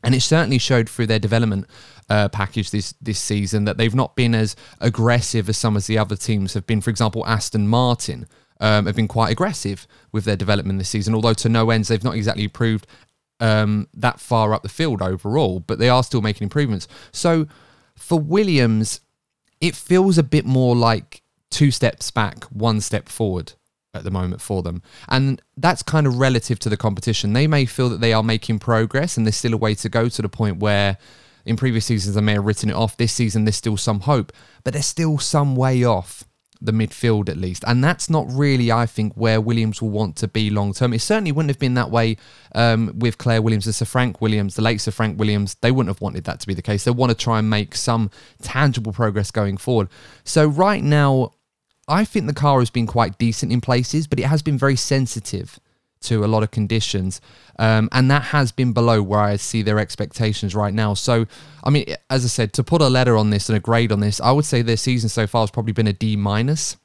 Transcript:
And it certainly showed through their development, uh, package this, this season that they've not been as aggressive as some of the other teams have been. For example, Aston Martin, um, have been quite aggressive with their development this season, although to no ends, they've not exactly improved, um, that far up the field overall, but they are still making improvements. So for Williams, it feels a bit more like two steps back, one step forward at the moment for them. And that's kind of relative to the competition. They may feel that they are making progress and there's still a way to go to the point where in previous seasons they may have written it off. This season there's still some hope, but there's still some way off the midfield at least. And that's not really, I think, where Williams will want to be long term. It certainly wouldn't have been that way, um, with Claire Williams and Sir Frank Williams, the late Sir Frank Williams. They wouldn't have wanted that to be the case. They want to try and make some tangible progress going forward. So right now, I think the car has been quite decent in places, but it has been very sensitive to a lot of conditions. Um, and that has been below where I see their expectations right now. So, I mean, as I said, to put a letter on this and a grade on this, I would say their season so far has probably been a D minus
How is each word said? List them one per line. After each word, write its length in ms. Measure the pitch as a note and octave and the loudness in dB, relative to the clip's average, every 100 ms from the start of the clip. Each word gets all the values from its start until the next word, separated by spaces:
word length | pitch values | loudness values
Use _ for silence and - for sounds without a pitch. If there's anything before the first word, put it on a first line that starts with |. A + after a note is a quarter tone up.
And 120 | A#2+ B2+ | 2 2
it 60 | |
certainly 360 | - D#3 D3+ C3 | 2 2 2 0
showed 320 | - B2+ A2+ | 2 0 0
through 160 | - A2+ | -2 0
their 140 | A2+ | 0
development, 480 | G#2 A2+ A2+ G2 F#2 - - - _ | 2 0 2 -2 -6 -16 -20 -20 _
uh, 180 | G#2+ G2+ | 0 0
package 420 | G#2 G2 - G2 | -2 -4 -4 -4
this, 240 | G#2+ G2 - | -4 -6 -10
this 200 | - G#2 | -6 -6
season 460 | - G#2 G2 G#2+ G#2 | -2 -2 0 0 -2
that 120 | F#2+ | 0
they've 160 | A2+ | 0
not 220 | B2 B2+ - | 2 -2 0
been 180 | A#2+ | 2
as 220 | A2+ G#2+ - - - | 2 0 -4 -20 -4
aggressive 680 | A#2+ A#2 A#2 A#2+ - A#2 G2 | -2 2 2 2 2 -2 -2
as 100 | G#2+ | -2
some 180 | A#2 G#2 | 0 0
of 80 | G2+ | 0
the 140 | G#2+ | 0
other 160 | G#2 G2+ | 0 -4
teams 400 | - G#2+ F#2+ G#2 | -2 -2 -2 -4
have 100 | - | -2
been. 160 | A2 | -2
For 80 | A2 | 0
example, 340 | G#2 A2+ A2+ F2 | 0 -2 -2 -2
Aston 400 | A2 - A2 G#2 | -2 -2 0 2
Martin, 580 | A#2+ B2 A#2+ - B2 - _ _ _ | 2 2 0 -4 -10 -12 _ _ _
um, 260 | G#2+ G#2+ G#2 | 2 2 2
have 100 | G#2 | -2
been 120 | G#2+ | -2
quite 240 | A#2 A2 | 0 0
aggressive 540 | A2+ F#3 E3+ G2+ G2 - _ _ | 0 -2 -2 -6 -8 -14 _ _
with 120 | A2 G#2 | -6 -2
their 100 | G2 | -2
development 440 | F#2+ G2+ G2 F#2+ | 0 0 0 -4
this 100 | F#2+ | -2
season, 240 | A2 G2+ | -2 0
although 200 | A2 A2+ | 2 2
to 160 | A2 A#2+ | 2 2
no 200 | A#2 A2+ | 2 2
ends, 180 | A2 G2+ | 2 0
they've 160 | A2 | -2
not 120 | A#2+ G#2 | -2 -2
exactly 280 | G#2+ G2+ G#2 | -4 -2 -6
improved, 420 | - A2+ A2 - - _ _ _ _ | -2 -2 -2 -6 -20 _ _ _ _
um, 480 | A2+ G#2+ G#2+ G#2+ G2 | 0 2 2 0 -4
that 260 | - B2 - | -4 -4 -4
far 340 | - A#2 G#2+ | -2 0 2
up 80 | G#2+ | 0
the 80 | G2+ | -4
field 320 | - D#3+ G#2+ | -4 -2 0
overall, 580 | F#2 F#2 G#2 C3 A#2+ F#2 | -2 -4 -2 0 0 -2
but 200 | - A2+ | -6 0
they 100 | A#2+ | 2
are 140 | B2+ | 2
still 180 | B2+ B2 | 2 -2
making 240 | G#2+ G2+ G2+ | -2 -4 -4
improvements. 420 | D3+ C#3 G#2+ - - - | -2 -2 -4 -8 -20 -16
So 360 | - F3 E3 D3+ - _ _ _ _ | -4 0 2 0 -8 _ _ _ _
for 240 | - E3+ | -2 -2
Williams, 840 | D3+ F#3 G#3 D3+ A#2+ A2 G#2+ - _ _ _ _ _ _ | 2 0 2 4 4 2 0 -6 _ _ _ _ _ _
it 160 | E3+ - | -4 -4
feels 420 | - F3+ F#3+ E3 | 2 4 6 4
a 60 | |
bit 220 | C#3+ D3+ A#2 | 4 2 2
more 300 | C3 B2+ A#2+ | 2 4 4
like 480 | A#2 A2 - - _ _ _ | 2 0 -4 -20 _ _ _
two 220 | - D3 | 2 2
steps 400 | A#2+ A#2+ - - | 4 -2 -2 -6
back, 320 | - G#2 - - | -2 -4 -6 -14
one 360 | G#2 A2+ G#2+ | -4 0 0
step 280 | G#2 G#2+ - | -2 -6 -6
forward 440 | - A2 F2+ - - _ _ _ | -4 -2 -2 -8 -16 _ _ _
at 100 | - | -10
the 80 | F#2+ | -6
moment 300 | F#2 F#2 F2 | -4 -4 -6
for 200 | - G2 | -4 -4
them. 200 | E2+ F2 - - - | -4 -8 -12 -20 -4
And 320 | B2+ C3+ C3 _ - | 0 0 -2 _ -2
that's 260 | D#3+ E3+ | -2 -2
kind 220 | - D#3 C#3+ | 0 2 2
of 140 | B2 | 2
relative 400 | C3+ B2 - A#2 | 2 2 -2 -4
to 100 | - | -2
the 80 | G#2 | -2
competition. 560 | A2 F#2+ - G#2+ G2+ | -2 -2 -2 -2 0
They 140 | A2+ D#3 | 2 2
may 180 | D3 C3 | 2 0
feel 240 | - B2+ | 0 -2
that 100 | A2 | 2
they 140 | A#2 | 2
are 100 | A2 | 2
making 360 | A2 A2 - A2 | 2 -2 -2 -4
progress 580 | - A2+ A2 C3 E3+ - | 2 2 2 0 -2 0
and 80 | A2 | 0
there's 100 | G2+ | 0
still 200 | A#2+ A2+ | -2 0
a 20 | |
way 160 | A2 G#2+ | 0 -2
to 140 | G#2+ | -2
go 180 | A#2 A#2+ | 0 0
to 140 | - | -2
the 80 | G#2 | -6
point 300 | - G#2+ F2 | -2 -2 0
where 380 | G#2+ G2+ G2+ G2 - - _ _ | 2 2 2 0 -10 -20 _ _
in 140 | - A2+ | -6 -2
previous 300 | C3 A2+ - | 0 0 0
seasons 260 | A2+ G2 | -2 0
they 80 | G2+ | 0
may 120 | G#2+ | 2
have 120 | G#2 G2+ | 2 0
written 240 | G#2 - | 0 -2
it 60 | - | 0
off. 200 | A2 - | -2 0
This 160 | A#2+ | -2
season 320 | - A#2 A2 | 0 0 2
there's 120 | G#2+ G#2 | 0 0
still 200 | A2+ G#2 | -2 -2
some 260 | - G#2 | -2 -2
hope, 300 | A2 C#3 G2 - - _ | 0 0 0 -10 -20 _
but 100 | - | -6
there's 120 | D3 C#3 | -4 -4
still 320 | - D#3+ D3+ | -2 -2 0
some 380 | - D3+ C#3+ B2+ | 0 0 2 2
way 280 | C3 B2+ | 2 2
off 400 | A#2+ G2+ F#2 - - _ _ _ | 2 0 -2 -16 -20 _ _ _
the 80 | A2 | -2
midfield 560 | A2 G#2+ - A#2+ G#2+ G2+ | 0 0 -2 0 0 0
at 100 | D#2+ | -4
least. 260 | F#2 F2+ - | -6 -6 -2
And 180 | A#2+ | 2
that's 240 | C#3+ F3 - | 2 0 -2
not 200 | D#3+ - | -2 -2
really, 420 | C3 C#3+ C3 A#2+ | -2 0 2 2
I 140 | A2+ A#2 | 2 0
think, 280 | - G#2+ - | -2 -6 -2
where 260 | A2+ A2 | 0 2
Williams 400 | G#2+ A#2 A2 G#2 | 2 0 0 -2
will 80 | A2 | -4
want 260 | G#2 A2 - | -2 -4 -4
to 100 | A2 | -4
be 240 | A2 G#2+ | -2 0
long 220 | G#2 G2+ | 0 -2
term. 200 | G2 B2 | 0 0
It 80 | A2+ | 0
certainly 300 | - A3 F#3+ | 0 0 0
wouldn't 180 | C#3+ D#3 | -2 -2
have 80 | C3+ | 0
been 160 | C3+ | 0
that 160 | B2 G2 | 0 0
way, 280 | A#2 A2+ A2 - - - | 0 0 -2 -10 -20 -8
um, 400 | - A#2 A2+ A2 G2 | 0 2 2 0 0
with 180 | A#2 - | -2 0
Claire 240 | B2 A2+ | 0 0
Williams 240 | A2 A2 A2 | 2 0 -2
and 80 | |
Sir 120 | G#2+ A2 | -4 -2
Frank 360 | B2+ B2 - | 0 0 0
Williams, 340 | A2 G#2+ G2 - | 0 0 -2 -2
the 60 | |
late 180 | A2 A2 | -2 0
Sir 120 | - | -4
Frank 260 | - A2 F2+ | -2 -2 0
Williams. 380 | G#2+ G#2 G2+ - | 0 0 -2 -2
They 160 | A#2 | 0
wouldn't 220 | C3 A2 | 2 0
have 80 | G2 | -2
wanted 240 | G#2 F2+ E2+ | -6 -6 -8
that 140 | - | -8
to 60 | - | -6
be 60 | |
the 80 | F#2 | -6
case. 220 | G2+ G#2 | -2 0
They 80 | - | 0
want 180 | A#2+ B2+ | 2 2
to 80 | A2+ | 2
try 220 | - A2 | 0 0
and 100 | G#2+ | 2
make 240 | G#2+ G#2+ - | 0 -2 -4
some 360 | - A#2 G#2 - - _ | -2 0 0 -4 -20 _
tangible 500 | - B2+ D3 B2 A2 | -8 0 2 0 -4
progress 380 | G2+ A2+ G2+ G2 | -2 0 0 -2
going 260 | - G2+ F#2+ | -2 -2 -2
forward. 320 | - A#2+ F#2+ - - - | 0 0 0 -6 -20 -20
So 220 | - - D3+ | -2 2 2
right 380 | D3 F#3+ G#3 | 4 2 2
now, 480 | C#3 D3 C#3+ C3 B2 _ _ _ _ _ - | 2 4 4 2 0 _ _ _ _ _ -2
I 180 | E3 G#3+ | 0 0
think 220 | A3 C#3 | 0 -2
the 60 | |
car 260 | D3 D3 C3+ | 0 2 4
has 100 | A#2+ | 2
been 160 | A#2+ A2+ | 0 -2
quite 320 | A#2 A2 G2+ | 0 -2 0
decent 340 | A#2 A2 - | -2 0 0
in 80 | A#2+ | -2
places, 460 | - B2 B2 D3+ D3+ | 0 0 0 -2 -2
but 140 | D3 | 0
it 60 | C#3 | 2
has 180 | D#3 | 2
been 160 | D3+ C#3 | 0 0
very 160 | C3+ C3 | 2 0
sensitive 840 | - C3+ B2+ - - G2 F2+ - _ _ _ _ | 0 0 0 -4 -8 -8 -10 -16 _ _ _ _
to 220 | - A2+ | -2 0
a 40 | G#2 | 2
lot 140 | A2 | 0
of 80 | G#2+ | 0
conditions. 720 | - G#2 A2+ - G2+ F#2 - _ - - - | -2 -2 -2 -2 -4 -4 -6 _ -20 -20 -2
Um, 280 | A2 A2 A2 | 2 2 2
and 180 | B2+ C3 | 2 2
that 140 | C#3+ | 2
has 280 | C3 D3 C3 | 0 -2 -2
been 220 | - B2+ | 0 -2
below 300 | A2+ A#2 A2+ | 2 2 2
where 160 | G2 G#2 | 2 0
I 160 | G#2 G2+ | 0 0
see 260 | - A#2 | -2 -2
their 160 | G#2 G#2+ | 0 0
expectations 800 | G2+ - G#2+ - A2 G#2 G#2 G2 | -2 -6 -8 -2 -2 -2 -4 -2
right 180 | G#2 | -2
now. 220 | G#2 G#2+ G2+ | 0 0 -2
So, 320 | - A#2 A2+ - - - | 0 0 0 -6 -20 -6
I 60 | - | 0
mean, 160 | D3 G2+ D2 _ | 0 0 -8 _
as 160 | C3 B2 | -2 0
I 20 | |
said, 260 | - G#2+ | -2 -2
to 100 | - | -2
put 180 | B2 E3+ | 0 2
a 80 | C#3+ | 4
letter 260 | B2+ B2 A2 | 4 4 4
on 140 | G#2+ | 4
this 200 | G#2 - | 2 0
and 80 | A2 | -2
a 20 | |
grade 320 | - A#2 A#2 | 2 2 2
on 80 | G#2 | 2
this, 200 | G#2 G#2 | 0 0
I 120 | A#2+ | 2
would 140 | C#3 D3+ | 2 2
say 180 | B2+ | 0
their 140 | A#2 A2+ | 0 0
season 320 | - B2 A2 | 0 0 0
so 180 | - G#2+ | -2 0
far 160 | A#2 | 0
has 80 | G#2+ | 0
probably 220 | - A2 | -2 -4
been 120 | G#2 G#2+ | 0 0
a 80 | |
D 220 | G2 A2 G#2 | 0 -2 0
minus 640 | G2+ G#2 B2 D#3 - - | 0 0 0 -2 -4 -10